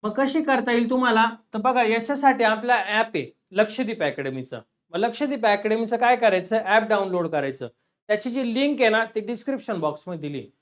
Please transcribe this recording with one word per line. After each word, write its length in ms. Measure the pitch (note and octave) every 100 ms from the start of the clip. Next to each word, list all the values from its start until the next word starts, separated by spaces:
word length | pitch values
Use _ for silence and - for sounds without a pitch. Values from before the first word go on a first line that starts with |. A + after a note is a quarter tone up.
मग 80 | G#3+
कशी 320 | G#3+ C4+ D#4+
करता 280 | D4+ B3+ A3+
येईल 180 | A#3+ A#3
तुम्हाला, 400 | B3+ B3 A3 A3+ A3+ _
तर 60 | A3
बघा, 240 | A3+ B3
याच्यासाठी 600 | A3+ A3+ A3+ C#4 C#4 B3
आपला 300 | A3+ G#3+ A#3+
ॲप 320 | A#3+ F#3+ G#3+ A3 F3+
आहे 200 | B2 _ _
लक्षदीप 520 | F#3+ G#3+ G#3+ A#3 A3+
अकॅडमीचं. 560 | D3+ C#3 C3+ C3 C3 A#2+ - _ _
मग 80 | E3+
लक्षदीप 460 | A3+ A#3 D4 C4+ A3
अकॅडमीचं 520 | G#3 G#3+ A3 A3 A#3
काय 180 | A#3+ B3
करायचं, 420 | A3+ F#3 F3+ A3 F#3+
ॲप 220 | G#3+ G#3+
डाउनलोड 400 | G#3+ G3 F3+ E3
करायचं. 400 | D#3 C#3 C3 B2 _ _ _ -
त्याची 220 | G#3 B3
जी 240 | A#3+ A#3+
लिंक 280 | A#3 C#4+ D4
आहे 80 | A#3
ना, 160 | A3 A3
ती 140 | A3
डिस्क्रिप्शन 600 | G#3 A#3 - C4+ - G3
बॉक्समध्ये 500 | D#3 D3+ - E3+ D3
दिली. 120 | C#3+ G#2 _